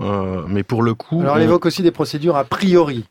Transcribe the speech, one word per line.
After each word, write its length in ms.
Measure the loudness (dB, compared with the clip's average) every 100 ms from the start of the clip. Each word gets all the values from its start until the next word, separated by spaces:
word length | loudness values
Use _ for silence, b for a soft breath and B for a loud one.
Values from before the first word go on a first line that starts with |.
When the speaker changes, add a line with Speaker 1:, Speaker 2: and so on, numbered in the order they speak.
Speaker 1:
euh, 400 | -4 -4 -4 -6 -4
mais 140 | -4
pour 200 | -2 0
le 120 | 0
coup, 260 | -2 -4 -2
Speaker 2:
Alors, 160 | 0 2
elle 60 |
Speaker 1:
on 20 |
Speaker 2:
évoque 220 | 4 2 0
aussi 160 | 0
des 80 | 0
procédures 460 | 0 -4 -2 0 0
a 80 |
priori 600 | -2 -2 4 4 4 -2 -10